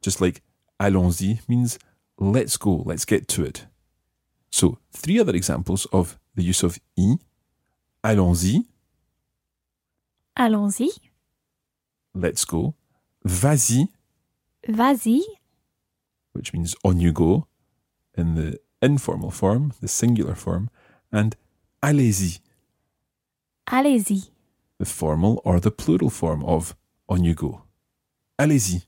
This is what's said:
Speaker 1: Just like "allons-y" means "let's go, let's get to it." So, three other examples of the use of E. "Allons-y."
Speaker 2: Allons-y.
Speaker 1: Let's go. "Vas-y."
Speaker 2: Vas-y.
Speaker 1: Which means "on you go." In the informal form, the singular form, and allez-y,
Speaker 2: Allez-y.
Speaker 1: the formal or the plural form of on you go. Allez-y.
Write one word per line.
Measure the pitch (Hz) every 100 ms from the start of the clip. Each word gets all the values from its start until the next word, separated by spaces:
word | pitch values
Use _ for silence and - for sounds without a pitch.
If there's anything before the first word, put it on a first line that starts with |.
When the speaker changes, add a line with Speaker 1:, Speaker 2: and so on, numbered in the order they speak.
Speaker 1:
Just | - -
like | 92 90 _ _ _ _
"allons-y" | 101 95 90 85 95 113 -
means | 123 123 - _ _ _ _
"let's | 95 113 - -
go, | 104 82
let's | 82 80 -
get | 107 -
to | - 71
it." | - - _ _ _ _ _ _ _ _
So, | - 131 123 _
three | - - 214
other | 196 90
examples | 82 69 90 95 -
of | 95 85 - _
the | -
use | 87 90
of | 90 - _ -
E. | 95 156 _ _ _ _ _ _ _ _
"Allons-y." | 110 104 90 85 92 147 240 _ _ _ _ _ _ _ _ _ _ _ _ _ _ _ _ -
Speaker 2:
Allons-y. | 240 214 202 196 277 - _ _ _ _ _ _ _ _ _ _ _ 92
Speaker 1:
Let's | 87 -
go. | - 82 143 - _ _ _ _
"Vas-y." | - 90 131 147 - 120 175 _ _ _ _ _ _ _ -
Speaker 2:
Vas-y. | 220 254 277 226 247 415 403 _ _ _ _ _ _ _ _ _
Speaker 1:
Which | - -
means | - 85 -
"on | 95 90
you | 85
go." | 80 85 104 - _ _ _ _ _ _ -
In | 85 80
the | 78 - _ _
informal | 131 143 - - 98
form, | - 95 113 147 -
the | -
singular | - 117 117 73 -
form, | - 87 110 _ _ _ _
and | 107 110 - _ _ _ _
allez-y, | 143 147 123 95 92 85 _ _ _ _ _ _ _ _ _ _ _ _ -
Speaker 2:
Allez-y. | 254 285 254 196 196 - _ _ _ _ _
Speaker 1:
the | -
formal | - 78 78 95 117
or | - 87
the | 107
plural | - - 175 156
form | - 82 76
of | 71 82 82 - _ _ -
on | 92
you | 85
go. | 80 73 - _ _ _ _ _ _ _ -
Allez-y. | 147 143 95 90